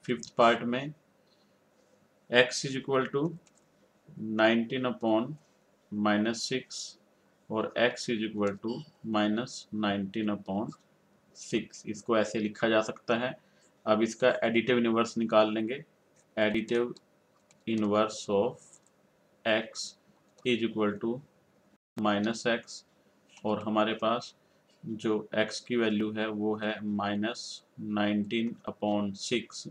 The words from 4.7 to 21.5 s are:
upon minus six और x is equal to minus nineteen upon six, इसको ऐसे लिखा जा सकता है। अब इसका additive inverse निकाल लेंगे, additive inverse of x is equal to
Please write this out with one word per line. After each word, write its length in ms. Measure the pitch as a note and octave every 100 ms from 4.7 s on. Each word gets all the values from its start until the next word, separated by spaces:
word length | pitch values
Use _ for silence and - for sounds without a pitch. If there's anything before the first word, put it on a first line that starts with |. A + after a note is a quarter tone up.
| C3 B2+
upon 400 | A2+ A2+ A2 C3 D3+ _ _ _ _ _
minus 520 | G#2 G#2 G#2 A2 A2+ -
six 320 | B2+ - - - - _ _ _ _ _
और 220 | A2 G#2+ -
x 260 | A#2 - -
is 120 | A2+ G#2+
equal 280 | G2+ G2+ G2
to 160 | A2+ B2+ D#3 _ A2+
minus 400 | G#2+ G#2+ G#2+ C3 - - G#2+
nineteen 540 | G#2 G2+ F#2+ A2 G#2+
upon 360 | G2+ - G2 C3 D#3 _ _ _ _ _ -
six, 460 | - A#2 A2 - -
इसको 300 | G#2 - A2+
ऐसे 200 | G#2+ A#2
लिखा 300 | G#2 G#2 A2+
जा 120 | A2
सकता 340 | A2 - - A#2
है। 180 | B2 C3 _ _ _ _ G#2+
अब 160 | G#2+
इसका 260 | A2 - B2+ -
additive 340 | A#2 A#2 A#2 B2
inverse 380 | A#2 A2+ A2+ -
निकाल 340 | A2 A2 A2
लेंगे, 280 | A2 A2 C3+ D#3+ _ _ _ _ -
additive 580 | G#2+ A2 A2 A#2+ A#2+ - _ _ _ _ _ _ -
inverse 560 | A2+ G#2+ G#2 G#2+ - -
of 340 | G2+ A#2 - - - _ _ _ _ _ _
x 400 | A2+ A2 A2+ - - - _ _ _ _ B2+
is 200 | A#2 A2+
equal 300 | A2 G#2 G2+
to 100 | A#2 B2+ - _ _